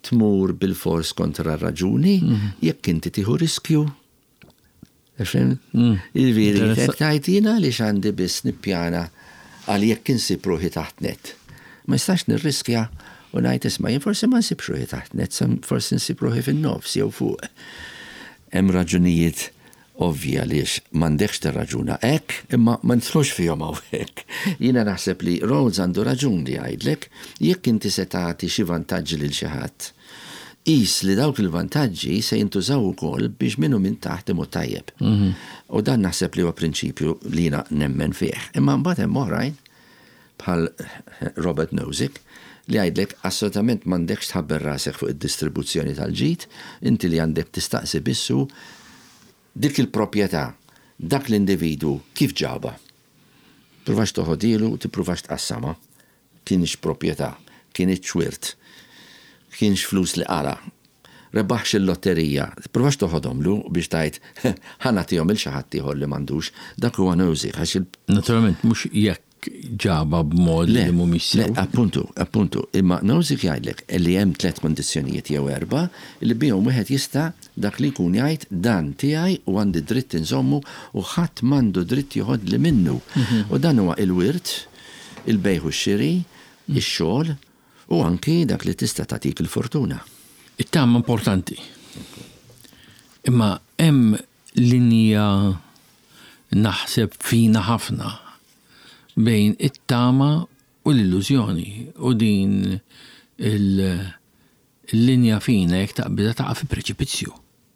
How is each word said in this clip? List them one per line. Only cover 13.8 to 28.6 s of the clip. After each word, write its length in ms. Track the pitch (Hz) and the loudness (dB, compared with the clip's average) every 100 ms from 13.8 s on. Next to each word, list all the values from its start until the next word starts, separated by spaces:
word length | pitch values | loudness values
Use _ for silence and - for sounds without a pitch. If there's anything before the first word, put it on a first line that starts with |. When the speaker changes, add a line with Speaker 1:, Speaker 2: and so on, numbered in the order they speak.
| - | -2
Speaker 1:
jien 100 | 127 | -2
forsi 260 | - 208 254 | -2 0 2
ma 120 | 247 | 2
nsibx 300 | - - - | 0 -4 -6
ruħi 180 | - 62 | -6 -6
taħt 240 | 64 - | -8 -8
net, 180 | - - | -6 -4
sam-, 280 | - 127 120 | -2 0 0
forsi 340 | - 123 - 127 | -2 -4 -2 -2
nsib 220 | - - | -2 -4
ruħi 220 | 127 120 | -2 -2
fin-nofs 520 | 127 147 156 - - - | -2 -2 -2 -4 -6 -4
jew 120 | 104 | -4
fuq." 280 | - - - - _ - - - - - - - - _ | -2 -4 -4 -12 _ -20 -18 -18 -18 -20 -20 -20 -20 _
Hemm 200 | 92 95 | 2 4
raġunijiet 800 | 90 85 90 87 82 82 - - _ - - _ - | 4 2 4 4 4 2 0 -10 _ -20 -20 _ -2
ovvja 440 | 87 78 - - | -2 -2 -4 -4
għaliex 360 | - 73 65 - _ | 0 -2 -2 -6 _
m'għandekx 480 | 76 82 76 104 - | 0 0 2 0 -2
tirraġuna 600 | 80 69 - - - - | -4 -4 -6 -4 -4 -2
hekk, 500 | 117 156 - - - | 0 0 -4 -12 -2
imma 260 | 120 113 117 | 2 2 2
ma 140 | 120 123 | 2 0
nidħlux 340 | - 160 139 | 2 0 0
fihom 300 | - 85 76 | 0 -2 -2
hawnhekk. 640 | 78 80 - - - - - - 202 156 | -6 -10 -8 -8 -8 -12 -14 -6 -4 0
Jiena 240 | 120 123 | 2 2
naħseb 380 | 104 92 - 90 | 0 -2 -4 -2
li 180 | 87 87 | -2 0
Rawls 380 | 101 143 127 92 | 0 2 2 2
għandu 240 | 90 90 | 0 0
raġun 400 | 110 131 139 92 | -2 0 0 0
li 140 | 65 65 | -2 -6
jgħidlek, 500 | 64 - 131 151 - - - - | -6 -4 -4 -4 -6 -18 -20 -2
jekk 280 | 160 180 127 | 0 2 0
inti 220 | 110 104 | 0 0
se 140 | 92 92 | -4 -4
tagħti 440 | 90 87 82 87 | -2 -4 -4 -4
xi 140 | - | -2